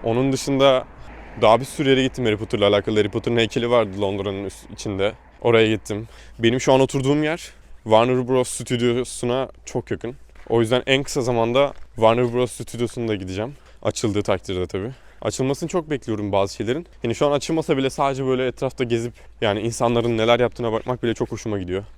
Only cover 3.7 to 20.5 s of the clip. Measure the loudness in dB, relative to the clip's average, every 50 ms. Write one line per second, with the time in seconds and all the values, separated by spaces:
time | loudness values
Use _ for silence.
3.7 | 2 2 2 0 -2 -4 -2 -2 -2 -2 -4 -4 -4 -6 -8 -10 -10 -12 -18 -18
4.7 | -16 -10 -8 -6 -2 0 0 -2 -2 -4 -20 -20 -20 -2 0 4 4 6 4 4
5.7 | 2 -2 -4 -8 -8 -8 -8 -12 -16 -20 -20 -20 -10 2 2 2 2 2 4 4
6.7 | 6 6 6 4 2 -2 0 2 2 2 0 -2 -4 -6 -10 -16 -18 -20 -20 -20
7.7 | -20 -14 _ 4 6 6 6 6 2 0 0 2 2 2 2 0 -4 -10 -4 -4
8.7 | -2 2 2 2 2 0 -2 -6 -6 -6 -2 -2 0 0 -2 -4 -8 -18 -20 -8
9.7 | -8 -8 -6 -6 -8 -8 -8 -12 -12 -12 -20 -20 -20 -20 -6 0 2 2 4 4
10.7 | 2 0 2 2 2 2 0 -2 -4 -2 0 0 2 2 2 2 4 2 2 2
11.7 | -2 -10 -16 -14 -4 2 4 4 4 4 2 0 0 0 -2 -2 -4 -10 -12 -10
12.7 | -4 -4 -4 -4 -4 -6 -4 -4 -4 -4 -4 -6 -6 -6 -6 -6 -8 -16 -20 -20
13.7 | -20 -4 -4 -4 -4 -2 -2 0 0 0 0 0 -2 -2 -2 -6 -4 -4 -4 -4
14.7 | -6 -8 -8 -8 -12 -14 -20 -20 -20 -6 -6 -6 -2 -2 -2 -2 -2 -4 -4 -4
15.7 | -4 -4 -4 -4 -6 -6 -4 -6 -6 -4 -4 0 0 0 0 0 -2 -6 -4 -2
16.7 | -2 -4 -6 -12 -18 -8 -4 -4 0 2 2 2 2 0 -2 -2 -2 -2 0 0
17.7 | -2 0 0 -2 -2 0 -2 0 0 -2 -2 -2 0 0 0 -4 -4 -4 -6 -6
18.7 | -4 -4 -2 -2 0 -2 -2 -4 -8 -12 -20 -20 -8 -2 0 0 0 0 -2 -4
19.7 | -2 0 0 2 2 2 2 2 0 2 4 4 4 4 4 0